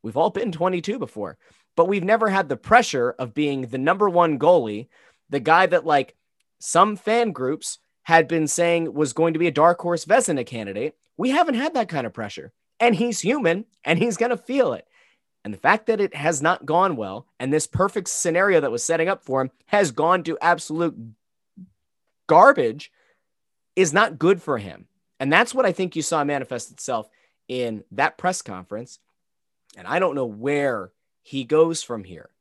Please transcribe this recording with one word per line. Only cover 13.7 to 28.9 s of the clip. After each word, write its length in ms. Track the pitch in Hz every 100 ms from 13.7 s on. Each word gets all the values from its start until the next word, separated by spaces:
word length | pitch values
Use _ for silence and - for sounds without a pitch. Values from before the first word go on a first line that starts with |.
| _
and 140 | 135 170
he's 180 | 233 190
gonna 200 | 233 240
feel 360 | - 269 214
it. 140 | 113 _ _ _ _ _ _
And 120 | 104
the 40 | 101
fact 280 | - 214 -
that 140 | 214
it 140 | 196
has 280 | 143 147 151
not 240 | 151 180 139
gone 300 | 160 190 135
well, 300 | 101 101 - _
and 140 | 131
this 140 | 151 -
perfect 420 | 170 190 208 180
scenario 520 | - 185 165 196 175
that 100 | 143
was 120 | 120
setting 260 | - 165 165
up 140 | 190
for 180 | - 131
him 100 | 131 _ _
has 240 | 208 185
gone 320 | 120 160 185
to 140 | 165 160
absolute 540 | 165 175 - 156 170 - 113 107 _ _ _ - 185 _ _ _ _ _ -
garbage, 640 | 160 240 262 120 135 - _ _ _ _ _ _ _ _
is 180 | - 180
not 240 | 165 220 156
good 240 | 165 190
for 160 | - 123
him. 280 | 101 57 - _ _ _
And 120 | 135
that's 220 | 170 240
what 120 | 254 226
I 40 |
think 240 | 175 185
you 80 | 160
saw 220 | 147 160
manifest 480 | 143 143 127 123 -
itself 360 | - - 117 107 _ _ _ _
in 380 | 127 120 107 -
that 260 | 101 143 -
press 240 | 175 185
conference. 560 | - 92 92 104 131